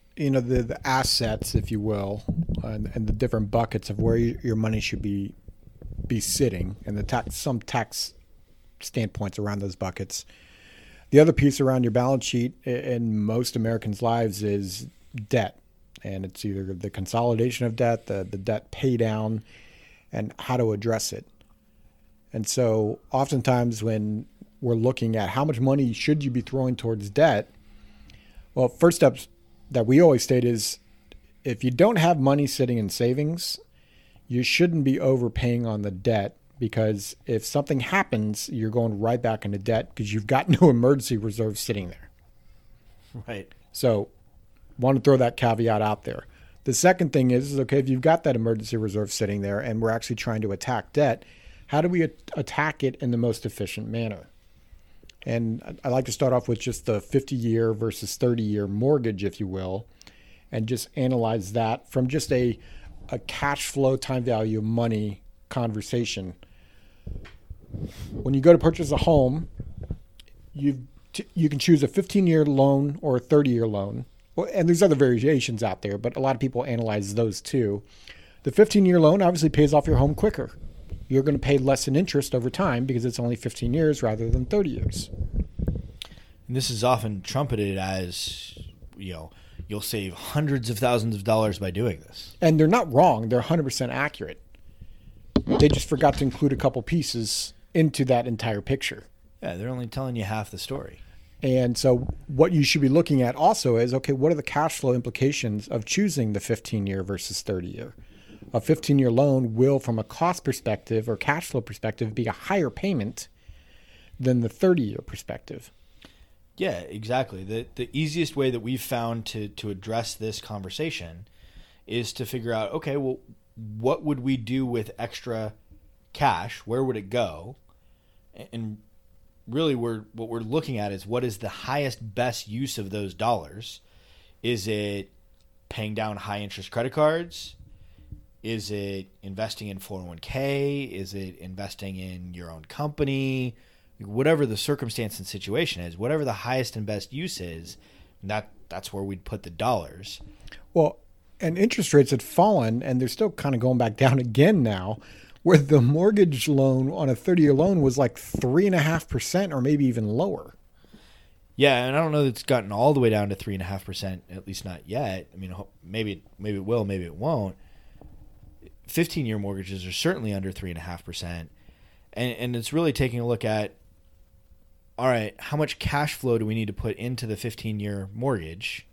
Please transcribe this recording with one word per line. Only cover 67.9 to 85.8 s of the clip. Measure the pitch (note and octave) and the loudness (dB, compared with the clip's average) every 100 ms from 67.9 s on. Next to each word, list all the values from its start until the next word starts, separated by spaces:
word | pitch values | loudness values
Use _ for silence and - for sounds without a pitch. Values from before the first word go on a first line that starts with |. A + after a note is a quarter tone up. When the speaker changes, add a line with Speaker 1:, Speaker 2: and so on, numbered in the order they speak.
| - - | -12 -12
Speaker 1:
When | - C3 | -6 -2
you | C3+ | 6
go | D#3+ | 8
to | E3+ | 8
purchase | D#3+ E3 D3 | 6 2 0
a | D3 | 0
home, | - D3+ B2+ D3+ F3 - - - - - - - - - - | 4 4 4 0 -6 -10 -12 -12 -10 -12 -14 -20 -20 -20 -16
you've | C#3+ C#3+ C3 - - - | -4 -2 -2 -6 -20 -16
t-, | - - F3 | -12 -6 0
you | D3+ | 2
can | C#3+ | 2
choose | - D3+ | 6 6
a | C#3+ | 6
fifteen-year | - F3+ G3+ F3+ D#3+ | 0 0 4 6 6
loan | D3 C3+ C#3 C#3 C#3+ D3+ | 6 6 6 6 2 -2
or | D3+ B2+ | 0 0
a | |
thirty-year | - D3 C3+ A#2+ A2+ | 4 6 6 4 2
loan. | G2+ G2+ A#2 B2 - - - | 0 -4 -6 -12 -16 -10 -4
Well, | G3+ | -2
and | G3 E3 | 2 4
there's | E3+ | 6
other | G3 C#3 | 6 6
variations | C3+ A#2 C3+ C#3+ B2 A2 | 6 6 4 2 0 -2
out | A2 F#2 | -4 -4
there, | G#2 G2+ | -6 -4
but | A#2+ - | -4 -2
a | |
lot | C3+ B2+ | -2 0
of | |
people | C3+ B2 C#3 | -2 -2 -4
analyze | A#2+ A2+ G#2 G2 G#2+ | -2 -2 -2 -2 0
those | A2+ F#2+ | 0 -2
too. | - C3+ G#2+ G#2 - - - - - - | -4 0 0 -2 -6 -20 -20 -20 -20 -10
The | C#3 | 0
fifteen-year | E3 G#3 G#3 F#3 F3 | 4 6 6 6 8
loan | D3+ G3+ | 8 6
obviously | F3+ E3+ D3+ | 4 4 2
pays | C#3+ D3 | 4 4
off | D3 D#3+ | 4 4
your | C3 | 4
home | C#3 D3 | 4 2
quicker. | G#3 - B2 - - - - - - | 0 0 -6 -10 -16 -16 -14 -12 0
You're | C3 | 2
gonna | C#3 C3+ | 2 2
pay | C3 C#3 | 4 4
less | C3+ C3 - | 4 2 2
in | C#3 | 0
interest | F#3+ C#3+ C#3 | 2 0 0
over | B2+ B2 | 0 -2
time | - F#3 A#2+ C3 | 0 0 0 0
because | A#2+ B2 | 0 -2
it's | A#2 | -2
only | A#2+ A#2+ | -2 -2
fifteen | - - A#2+ | -4 -4 -2
years | D3 D#3 C3+ | 2 2 2
rather | A2+ A2 A2+ | 0 0 0
than | B2+ B2+ | 0 2
thirty | G#3 E3+ | 0 0
years. | A2 G2+ - - - - - - - - - | -2 -4 -4 -8 -6 -4 -4 -4 -4 -4 -4